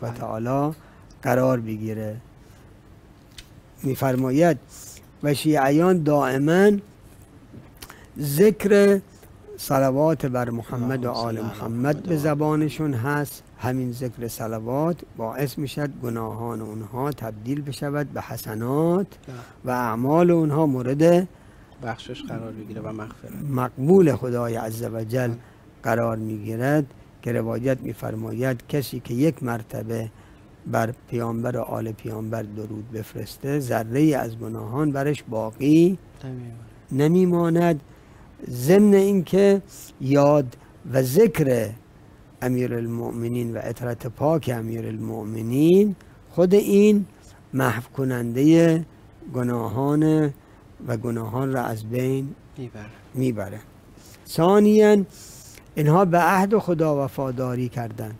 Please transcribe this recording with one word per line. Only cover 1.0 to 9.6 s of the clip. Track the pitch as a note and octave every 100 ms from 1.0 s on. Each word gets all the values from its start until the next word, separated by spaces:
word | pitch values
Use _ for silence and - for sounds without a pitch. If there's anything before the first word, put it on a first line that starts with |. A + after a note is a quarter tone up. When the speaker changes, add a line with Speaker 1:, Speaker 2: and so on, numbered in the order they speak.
| - -
Speaker 1:
قرار | C#3 B2 C3 B2
بگیره. | A2 G#2+ A2 A2 G#2+ A2+ - - - - - - - - - - - - - - - -
می‌فرماید | C#3 B2 C3+ B2+ C3 C#3 E3+ C#3 - - - - - -
و | D3
شیعیان | C#3 D#3 D3+ C3+ D3+ F3+ F3+
دائماً | D3+ D3 C3 C3+ D3 F3+ G#3 G3+ - - - - - - - - - - - - - -
ذکر | D3 C#3+ G#3+ - G3+ G3+ G3+ G3 - - - - -
صلوات | -